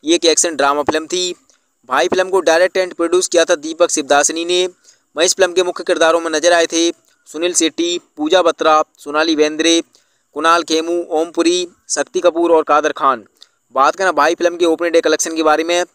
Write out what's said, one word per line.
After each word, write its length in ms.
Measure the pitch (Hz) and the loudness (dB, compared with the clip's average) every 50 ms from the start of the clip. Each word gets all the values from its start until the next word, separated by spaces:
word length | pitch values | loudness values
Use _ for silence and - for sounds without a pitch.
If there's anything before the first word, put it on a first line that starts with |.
| _ | _
ये 100 | 147 170 | 0 -2
एक 100 | 165 - | 2 2
action 320 | 165 156 - - 175 165 | 2 2 2 0 -4 -2
drama 260 | 135 143 139 143 147 147 | 0 0 0 2 2 0
film 240 | 143 151 156 160 | 0 0 0 -4
थी। 280 | 151 - 185 180 180 175 _ _ _ _ _ _ _ _ _ _ - | -4 -6 -6 -4 -6 -8 _ _ _ _ _ _ _ _ _ _ -4
भाई 200 | 127 139 165 180 | -2 0 0 0
फिल्म 200 | 185 185 185 190 | 0 -2 -2 0
को 100 | 185 190 170 | 0 0 2
direct 340 | 160 160 165 180 185 _ | 2 2 2 2 0 _
and 180 | 196 185 180 160 | -2 -4 -4 -4
produce 340 | - 170 170 170 185 180 - | -6 -4 0 0 0 -2 0
किया 160 | - 170 165 | 0 0 2
था 100 | - 180 | 2 0
दीपक 340 | 156 143 160 160 160 175 160 | -4 -4 -12 -2 0 0 0
शिवदासनी 540 | - 160 147 135 143 143 147 - 160 165 170 | 0 -4 -2 0 2 0 2 0 -4 -8 -6
ने। 200 | 170 180 180 180 180 180 _ _ _ _ _ _ _ _ | -4 -2 -2 -2 -4 -6 _ _ _ _ _ _ _ _
वहीं 100 | 147 160 | -2 -2
इस 80 | 185 - | -2 2
film 180 | - 185 180 175 | 0 0 0 2
के 100 | 175 180 | 0 -2
मुख्य 220 | 180 175 - 180 | -2 -4 -6 -2
किरदारों 360 | - 180 156 165 160 165 170 | -2 0 2 2 2 2 0
में 100 | 165 165 | -2 -2
नजर 220 | 156 156 147 175 175 | -4 0 2 2 2
आए 140 | 170 165 165 | 2 2 0
थे 220 | - 165 165 170 170 _ _ _ _ _ _ _ | 0 -2 -2 -2 -2 _ _ _ _ _ _ _
सुनील 260 | - 151 165 180 175 | -10 -6 -6 -4 -2
शेट्टी, 460 | - 165 160 147 - 170 175 175 175 _ _ _ | 0 -2 -2 -2 -2 -4 -4 -4 -8 _ _ _
पूजा 260 | - 151 156 175 185 175 | -6 -2 0 2 2 2
बत्रा, 400 | 165 156 _ 160 160 156 156 156 _ _ _ | 2 0 _ 0 2 2 2 0 _ _ _
सोनाली 380 | - 147 143 151 160 165 160 | -16 -6 -4 -2 0 0 2
बेंद्रे, 440 | 147 151 151 156 151 156 165 165 165 - _ _ _ _ _ _ _ _ _ _ | 2 2 0 0 -2 0 2 2 0 -2 _ _ _ _ _ _ _ _ _ _
कुणाल 260 | 147 151 165 165 170 160 | -2 0 2 2 2 0
खेमू, 380 | - 160 160 160 170 170 175 170 - | -2 -2 -2 -2 -2 -4 -4 -4 -4
ओमपुरी, 580 | 175 156 165 175 165 170 170 165 175 180 180 175 _ _ _ _ | -2 -4 -4 -4 -2 0 0 0 0 0 -4 -6 _ _ _ _
शक्ति 300 | - 151 143 _ _ 185 | -6 -6 -6 _ _ 0
कपूर 320 | 170 175 156 165 170 170 170 | 0 0 2 2 2 4 4
और 100 | 160 151 | 2 4
कादर 280 | - 147 151 151 151 139 | 2 0 2 2 0 -4
खान। 300 | - 156 135 131 117 101 _ _ _ - _ _ _ _ _ 120 | 0 0 0 0 0 -6 _ _ _ -20 _ _ _ _ _ _
बात 220 | 131 135 147 165 | 0 2 2 2
करें 180 | - 190 185 165 | 0 -2 -2 0
भाई 200 | 147 143 160 175 | 2 2 0 0
फिल्म 220 | _ 170 170 175 | _ 0 -2 0
के 100 | 170 175 | 0 0
opening 260 | 165 165 156 170 170 160 | 0 0 0 -2 0 0
day 80 | 165 | 2
collection 360 | 160 156 156 151 - 170 160 | 2 2 -2 -2 -4 -6 -4
के 60 | 160 160 | -2 2
बारे 220 | 156 151 156 165 | 2 2 2 0
में 200 | 165 175 175 180 - _ | -2 -2 -2 -2 -6 _